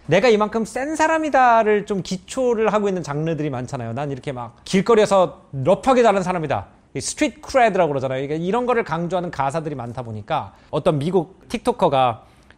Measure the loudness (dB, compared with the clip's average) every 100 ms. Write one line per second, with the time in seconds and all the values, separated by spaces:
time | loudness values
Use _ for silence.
0 | 0 2 4 2 2 -2 -4 -6 -4 0
1 | 0 0 2 4 6 4 4 0 0 -6
2 | -4 -8 -8 -4 0 0 0 0 0 -4
3 | -6 -4 -4 -4 -4 -6 -8 -8 -8 -6
4 | -6 -8 -10 -10 -12 -16 -2 0 4 4
5 | 6 4 2 -2 -12 -4 0 2 4 4
6 | 4 4 0 -4 -2 -4 -6 _ _ -10
7 | -6 -2 -2 -4 -2 2 4 4 2 0
8 | -4 -4 -4 -4 -2 -2 0 -2 -2 -4
9 | -2 -4 -4 -2 -2 -2 -6 -8 -10 -10
10 | -10 -10 -6 -6 -6 -14 -8 -2 0 0
11 | 0 -2 -2 -10 -10 -6 -4 0 2 4
12 | 2 0 -10 _ _